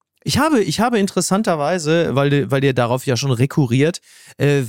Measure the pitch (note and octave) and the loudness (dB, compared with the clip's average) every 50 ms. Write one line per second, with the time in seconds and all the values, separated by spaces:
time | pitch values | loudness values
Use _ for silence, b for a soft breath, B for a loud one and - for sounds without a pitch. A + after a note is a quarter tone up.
0 | _ _ _ _ - C#3 - A3 D4 D#4+ D4+ A3 F#3+ D#3+ - - A3+ B3+ A#3+ G3+ | _ _ _ _ -6 -2 0 0 2 2 2 2 2 0 0 0 0 0 0 0
1 | G3 F#3+ - F3+ - - F#3 G#3 A3 G#3 E3+ D3+ C#3+ D#3 F#3 F3+ D3 D3+ E3 E3+ | 0 0 -2 -2 -2 0 0 0 0 0 0 0 0 -2 -2 -2 0 0 2 2
2 | E3 - B2 C#3 C#3 C#3+ D3 C#3+ G#2+ A2 C#3 C3+ C#3 C#3 B2+ C3 A#2 A2+ B2+ B2+ | 2 0 0 0 2 2 2 0 0 0 0 0 0 0 0 0 0 0 -2 -2
3 | - C3 B2 A#2 C#3 C3+ B2 A2 - C#3+ - D#3+ C#3 A2+ A#2 C3 C#3+ E3 F3+ - | -2 -2 -2 -2 0 -2 0 0 0 0 0 0 0 2 2 2 2 0 -2 -4
4 | B B B B B B B B C3+ C#3+ C#3+ C#3 B2+ | B B B B B B B B 0 0 0 0 -2